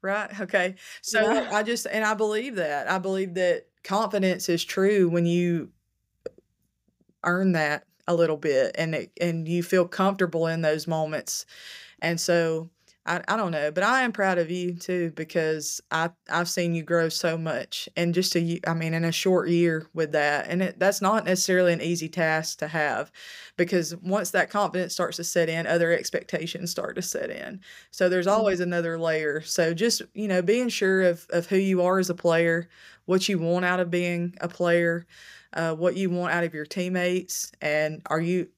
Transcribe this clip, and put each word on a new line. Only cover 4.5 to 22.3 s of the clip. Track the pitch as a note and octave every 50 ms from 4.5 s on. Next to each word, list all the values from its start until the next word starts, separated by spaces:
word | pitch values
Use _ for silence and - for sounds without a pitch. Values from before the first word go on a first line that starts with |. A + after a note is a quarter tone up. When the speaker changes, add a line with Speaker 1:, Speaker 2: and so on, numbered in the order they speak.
| E3+ E3+ -
Speaker 1:
true | - - - F#3+ G3 G#3 G3+ F#3 F3
when | E3 F3 E3+
you | E3+ E3+ F3 F3 F3 E3+ E3 C#3 - _ _ _ _ _ _ _ _ _ _ _ - _ - _ _ _ _ _ _ _ _ _ _ _ _ _ _ _ _ -
earn | E3 F3 F#3 F#3+ F#3+ F3
that | D#3+ D#3 D3 D3 - - _ _ _ _
a | - F3
little | E3+ E3+ D#3+ D#3
bit | D3 C#3+ D#3 C#3 C3 C3 G#2+ -
and | - D#3+ D#3+ D#3+
it, | C#3+ F#2+ - _ -
and | F3 F3 E3 E3 D#3+
you | D#3 E3+ F3 E3+
feel | - - F#3 F3
comfortable | F3 - - F#3+ G3 G3 G3 F#3+ E3+ E3+ E3 E3
in | E3 E3 E3
those | E3 D#3 D#3 D#3+ D3
moments. | E3+ E3 D#3+ D#3 D#3 D#3 D3 - - - - - _ - - - - - - - - - _
And | - E3 E3+ E3+
so | - - F3 E3+ E3+ E3 D#3+ D#3+ E3 E3+ _ _ _ _ _ _ _
I, | - E3+ F3+ -
I | - G#3
don't | A3+ G#3+ F3
know, | E3 D3+ D3 D3+
but | D#3 F3+ F#3+
I | G#3+ B3+ C4 B3+
am | A#3+ -
proud | - G3 F#3+ F#3 F3
of | E3+ D#3
you | F3+ F3+ F3+ F3+ F3
too, | E3+ - - F#3 F3+ E3+ E3 D3+
because | - D#3+ D#3+ - F3 D#3+ D#3 D#3+ D#3 D3 - - - _ _
I, | - D#3+ E3 F3 F3 _ _ -
I've | - E3 F3 E3+
seen | - - F3 E3+ E3+
you | E3 D#3
grow | - F3 E3+ E3 E3
so | D#3+ - - E3+ D#3+
much | E3 D#3+ D#3+ D3 A#2+ - - - - - - _
in | - F3 F3 E3+
just | F3+ F#3 - -
a | F3
ye-, | E3+ E3 E3+ - -
I | E3 E3
mean, | E3 D#3+ D#3+ D#3+
in | E3 E3
a | E3
short | E3 - - F#3+ F#3 F3+ - D#3+
year | F3 E3+ F3 E3+ D#3+ D#3+ D#3+ - _
with | E3 D#3+ D3+ D#3
that. | D3+ D3 D3 D3 C#3+ - -
And | F3 F3+ F#3+
it, | F3 - -
that's | F3+ G3 G3+ -
not | G3 F#3+ G#3+ A3 F3+
necessarily | F3 F#3 F3+ - - F#3 F3+ F3+ F3 E3+
an | E3
easy | B2 E3 F3 E3+ D#3+ D#3+
task | - F3+ E3 D#3+